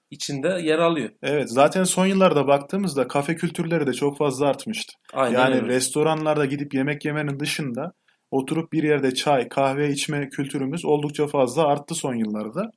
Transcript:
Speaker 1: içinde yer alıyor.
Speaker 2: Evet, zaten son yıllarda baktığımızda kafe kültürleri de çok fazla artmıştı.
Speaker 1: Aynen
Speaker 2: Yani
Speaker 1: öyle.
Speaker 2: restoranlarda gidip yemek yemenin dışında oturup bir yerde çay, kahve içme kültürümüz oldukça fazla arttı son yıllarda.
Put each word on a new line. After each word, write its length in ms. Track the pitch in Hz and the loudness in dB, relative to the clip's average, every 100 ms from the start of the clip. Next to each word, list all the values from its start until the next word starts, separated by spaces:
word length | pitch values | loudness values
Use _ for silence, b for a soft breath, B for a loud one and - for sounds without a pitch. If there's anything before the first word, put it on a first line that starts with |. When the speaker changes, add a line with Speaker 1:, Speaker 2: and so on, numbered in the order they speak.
| - | -20
Speaker 1:
içinde 380 | - - 139 151 | -12 -8 -4 -2
yer 300 | 185 156 156 | -2 0 2
alıyor. 320 | 170 160 107 - | 2 2 -4 -6
Speaker 2:
Evet, 280 | 139 147 113 | -2 -2 0
zaten 340 | 120 151 185 | 4 4 4
son 220 | 185 - 190 | 0 2 2
yıllarda 400 | 190 185 147 135 | 6 6 6 4
baktığımızda 600 | 143 143 196 190 139 127 | 2 2 -4 -2 0 0
kafe 280 | 143 143 165 | 0 -2 -2
kültürleri 500 | - - 170 165 131 | -4 -4 -2 0 0
de 60 | |
çok 260 | 123 143 143 | 0 -2 0
fazla 280 | 147 127 143 | -2 2 0
artmıştı. 460 | 131 113 107 - - - | 0 -4 -8 -10 -14 -10
Speaker 1:
Aynen 260 | 135 127 123 | -2 0 4
Speaker 2:
Yani 160 | 131 | 4
Speaker 1:
öyle. 120 | 131 113 | 2 0
Speaker 2:
restoranlarda 800 | 127 127 151 156 156 156 151 | 0 0 0 0 0 0 0
gidip 300 | 139 143 147 | 0 -2 -4
yemek 300 | 135 139 147 | -2 -2 -2
yemenin 360 | 151 151 147 139 | -4 -4 -4 -4
dışında 520 | 147 - 143 120 170 _ _ _ - | -4 -4 -6 -6 -8 _ _ _ -4
oturup 420 | 131 131 160 160 | -4 -2 -4 -2
bir 100 | 160 | 0
yerde 320 | 151 143 131 | 2 2 2
çay, 340 | 127 151 135 117 | 0 2 2 2
kahve 420 | - 139 139 147 | 0 0 0 -2
içme 380 | 139 - 147 135 | -2 -4 -4 -6
kültürümüz 560 | - 139 143 135 165 | -6 -6 -4 -4 -4
oldukça 420 | 156 147 147 147 147 | 0 0 0 -2 0
fazla 400 | 143 123 131 151 | 2 2 2 2
arttı 280 | 143 - | 0 -2
son 200 | 165 143 | -6 -4
yıllarda. 560 | 117 110 107 107 147 226 | -2 -4 -4 -6 -8 -8